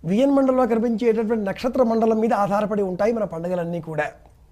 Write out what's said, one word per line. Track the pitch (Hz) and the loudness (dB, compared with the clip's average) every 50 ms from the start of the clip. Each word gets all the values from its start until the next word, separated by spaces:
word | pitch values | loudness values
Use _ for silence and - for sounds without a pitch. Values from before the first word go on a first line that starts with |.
| - | -2
విఎన్ | 160 185 214 262 277 | -2 0 2 4 4
మండలంలో | 277 277 269 262 262 254 254 233 | 4 4 4 4 2 2 2 2
కనిపించేటటువంటి | 233 226 220 240 233 208 247 233 220 214 233 208 240 226 208 | 2 0 0 0 -2 0 2 2 2 2 0 0 -2 -2 -2
నక్షత్ర | 190 185 - - 262 240 262 254 | -4 -6 -4 -4 -4 0 2 2
మండలం | 233 226 226 220 226 226 220 | 2 2 2 2 2 2 2
మీద | 220 233 233 | 2 0 2
ఆధారపడి | 208 202 190 196 202 214 202 214 208 | 2 0 0 0 0 -2 -2 -2 -2
ఉంటాయి | 202 190 185 175 202 220 240 | -2 -2 -2 0 0 0 0
మన | 226 208 | -2 -4
పండుగలన్నీ | 185 - 165 170 175 180 180 170 170 170 170 | -6 -6 -8 -6 -4 -4 -4 -4 -4 -6 -6
కూడా. | 156 165 160 151 147 147 - - - - - _ - _ | -6 -6 -4 -4 -4 -6 -6 -14 -20 -20 -20 _ -20 _